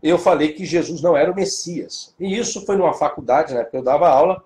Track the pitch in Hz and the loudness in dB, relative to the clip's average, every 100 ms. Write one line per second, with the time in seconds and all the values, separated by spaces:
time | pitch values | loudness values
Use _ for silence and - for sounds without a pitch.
0 | 151 170 196 165 151 151 180 165 - 165 | 2 2 4 2 0 -2 -4 -2 -2 -2
1 | 160 156 160 185 190 - - 170 92 - | 2 2 2 0 -4 -4 -8 -10 -10 -14
2 | - _ 190 202 233 - 196 202 175 151 | -18 _ -6 -4 -6 -8 -2 2 2 2
3 | 147 - 117 131 156 127 113 131 127 143 | -2 -4 0 0 2 -4 -4 -4 0 2
4 | 175 135 165 180 | 4 6 4 0